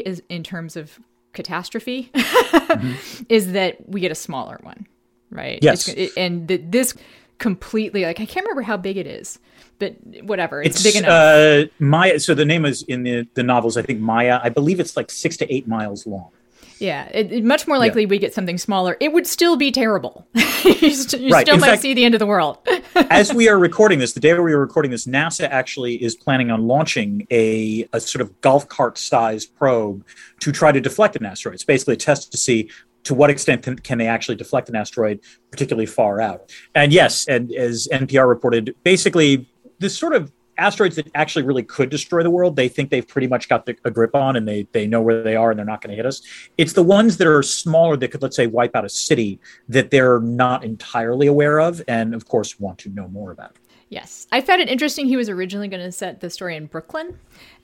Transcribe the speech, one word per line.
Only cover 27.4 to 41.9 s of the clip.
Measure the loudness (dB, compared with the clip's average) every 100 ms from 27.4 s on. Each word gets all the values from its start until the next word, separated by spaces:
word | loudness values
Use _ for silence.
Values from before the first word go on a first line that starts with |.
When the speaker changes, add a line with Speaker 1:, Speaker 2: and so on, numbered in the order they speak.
| 2 0 -2 -4 -6
Speaker 2:
a | -6
sort | -6 -6
of | -8 _
golf | 0 0 -2
cart | -4 -4 -4
sized | -4 -2 -2 -4 -12 _
probe | 0 0 -2 -8 -16 -20 -20 _
to | -6
try | 2 2
to | 2
deflect | 0 0 0 0
an | -10
asteroid. | -10 -12
It's | -6
basically | 0 0 0
a | -2
test | 0 -2 -4
to | -6
see | -2 -2 -2 -12 _ _
to | -4
what | 2 4
extent | 4 0 -2
can, | -4 -10
can | -6 -4
they | -2
actually | -2 -4 -8
deflect | -4 -6 -4
an | -8
asteroid | -6 -2 -2 -4 _ _ _
particularly | -8 -4 -2
far | -2 0 0 0
out. | -4 -6 -16 -20 -4
And | 2 6
yes, | 6 4 2 0
and | -2 -2
as | -4 -4 -4 -4
N | -4 0
P | 4
R | 4
reported, | 4 2 0 -2 -4
basically | 0 2 2 2 4 2 -2 _ _ _
this | -8 -4
sort | -2
of | -2 -2 _ _ -2
asteroids | -2 2 0
that | -2 -6 -4
actually | -2 -2
really | -2 -2
could | -4 -4 -2